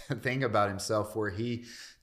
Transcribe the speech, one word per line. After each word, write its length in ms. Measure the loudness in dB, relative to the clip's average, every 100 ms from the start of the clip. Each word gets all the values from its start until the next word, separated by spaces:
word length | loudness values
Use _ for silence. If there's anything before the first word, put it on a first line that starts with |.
| -6
<laughs> 140 | -2
thing 220 | 0 2
about 240 | 4 4 4
himself 460 | 0 2 2 2 -2
where 140 | -2
he 340 | 0 -2 -2 -6 -16 -18 -10